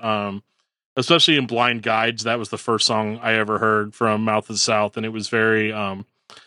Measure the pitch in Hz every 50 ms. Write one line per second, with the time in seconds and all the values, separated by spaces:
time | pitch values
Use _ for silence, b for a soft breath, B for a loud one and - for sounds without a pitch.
0 | - 113 107 104 101 101 98 101 - _ _ _ _ _ _ _ _ _ - -
1 | 123 - 165 165 160 - 160 143 131 113 117 117 120 123 120 117 104 117 110 110
2 | 113 117 120 113 104 113 117 120 113 - - 104 - - 117 110 - - 117 110
3 | 110 107 107 113 - 117 113 110 107 104 107 101 113 110 107 107 104 104 107 -
4 | 120 113 107 104 110 113 107 107 104 - 110 104 - - 113 107 107 101 - -
5 | 110 110 110 113 104 - - 113 110 113 110 110 107 107 107 107 104 98 98 98
6 | 98 _ _ _ _ b b b b